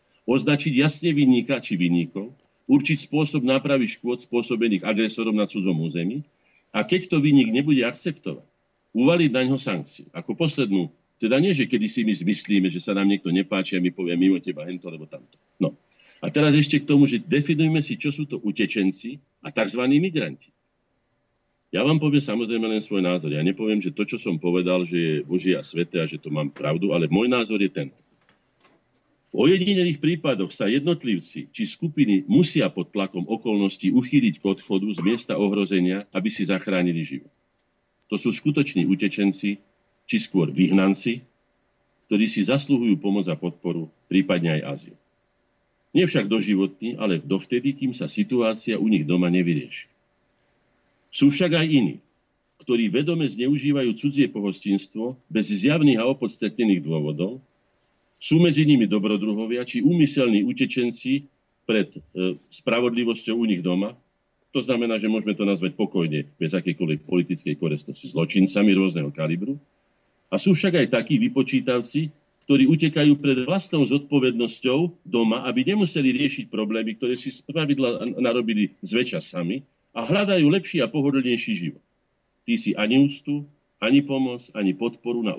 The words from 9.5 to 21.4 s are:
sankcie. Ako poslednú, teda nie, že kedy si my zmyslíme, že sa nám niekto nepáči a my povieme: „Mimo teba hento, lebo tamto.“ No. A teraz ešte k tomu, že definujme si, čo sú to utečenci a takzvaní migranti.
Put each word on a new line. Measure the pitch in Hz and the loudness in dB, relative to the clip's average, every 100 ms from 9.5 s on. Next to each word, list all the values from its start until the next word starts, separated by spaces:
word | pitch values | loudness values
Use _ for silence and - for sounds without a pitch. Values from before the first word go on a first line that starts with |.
| 135 | -2
sankcie. | - 87 73 - - | -2 -6 -6 -16 -18
Ako | 85 - 107 | -12 -8 -2
poslednú, | 165 143 113 98 82 _ _ - | -2 0 0 0 -2 _ _ -4
teda | 110 131 | 0 4
nie, | 190 156 | 4 2
že | 113 | 0
kedy | 120 107 | 0 0
si | - | 0
my | 110 | 0
zmyslíme, | 90 85 95 - 101 92 | 0 0 -2 0 2 2
že | 85 | 0
sa | - | -4
nám | 98 98 | 0 2
niekto | 101 87 | 2 0
nepáči | 90 92 98 92 92 | 0 0 -2 -2 0
a | |
my | 90 85 | -2 -2
povieme: | 87 85 95 | -2 2 4
„Mimo | 92 | 2
teba | 90 76 80 | -2 -10 -8
hento, | 90 87 | -12 -12
lebo | 80 78 | -14 -16
tamto.“ | - - _ _ - | -20 -20 _ _ -4
No. | - - _ _ _ - | -4 -4 _ _ _ -12
A | - | -4
teraz | 147 151 | 2 4
ešte | 147 147 147 | 4 4 0
k | - | 2
tomu, | 143 143 | 4 4
že | 117 | 2
definujme | - 143 147 156 160 160 | 0 0 2 2 2 2
si, | 147 117 | -2 -6
čo | 147 | -6
sú | 143 147 | -6 -6
to | 110 | -6
utečenci | 104 98 101 107 95 95 117 143 _ _ | -4 -2 -2 0 0 -2 -8 -14 _ _
a | - | -8
takzvaní | 120 101 117 127 143 | -4 -2 0 2 4
migranti. | 185 156 87 67 _ _ _ _ _ _ _ _ _ _ | 2 -2 -6 -8 _ _ _ _ _ _ _ _ _ _